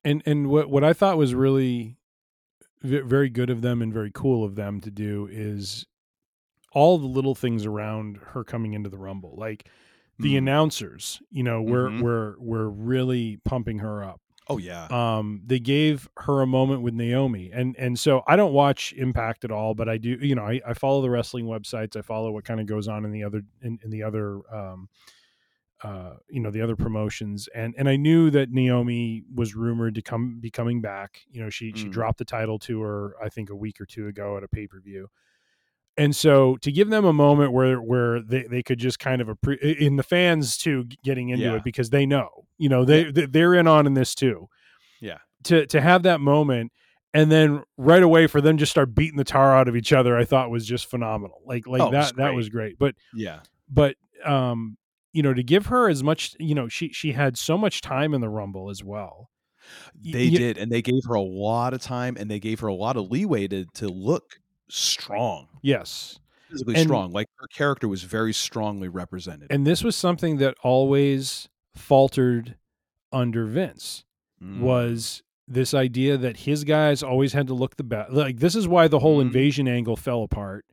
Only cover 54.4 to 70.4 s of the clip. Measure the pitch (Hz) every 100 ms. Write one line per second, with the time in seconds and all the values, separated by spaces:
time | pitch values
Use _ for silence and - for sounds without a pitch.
54.4 | 127 117 113 104 _ _ _ 160 143 127
55.4 | 123 180 202 254 233 143 139 156 - -
56.4 | 160 147 117 - 165 - 156 127 139 120
57.4 | - 170 214 - - 135 156 143 113 107
58.4 | 101 95 95 95 98 104 98 - 123 _
59.4 | _ _ - - - - 113 123 147 170
60.4 | 120 104 110 117 120 131 127 113 98 92
61.4 | 104 117 123 127 - 123 123 123 107 104
62.4 | 110 110 110 95 110 117 95 131 208 127
63.4 | 98 98 90 - 104 92 101 170 - -
64.4 | _ _ _ - - - - 104 120 82
65.4 | 67 - 139 123 - - - - _ _
66.4 | _ 151 120 123 160 127 92 92 110 _
67.4 | - - 143 135 113 95 92 110 113 107
68.4 | - 113 107 101 92 90 87 92 90 78
69.4 | - 139 139 127 233 - 180 175 170 147